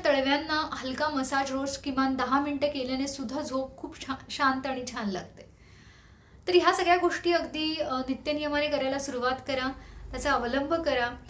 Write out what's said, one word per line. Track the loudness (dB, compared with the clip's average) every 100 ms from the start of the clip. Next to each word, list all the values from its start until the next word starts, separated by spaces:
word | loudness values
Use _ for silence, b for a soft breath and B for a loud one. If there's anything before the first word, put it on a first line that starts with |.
तळव्यांना | 4 4 4 2 2 0 -2
हलका | -4 -4 -2 0
मसाज | 0 0 0 0
रोज | -2 -4 -4
किमान | -4 0 2 2
दहा | 2 2
मिनिटं | 2 0 0
केल्याने | -2 -2 -2 -2
सुद्धा | -4 -6 -4
झोप | -4 -4 -4 -8
खूप | -12 -10 -8
छा-, | -8 -6
शांत | 0 2 2 -2
आणि | -4 -6
छान | -4 -4
लागते. | -4 -8 -16 -20 -20 B B B B B B B B 4
तर |
ह्या | 6 8
सगळ्या | 4 6 6
गोष्टी | 4 2 2
अगदी, | 2 0 -4 -2
अ, | -2 -2 -2 -2
नित्यनियमाने | -4 -2 -2 0 0 0
करायला | 0 0 -2
सुरुवात | -4 -2 -2 -2 -4
करा, | -2 -2 -6 B B B
त्याचा | -4 0
अवलंब | 2 2 0 0
करा | 0 2 2 0 -4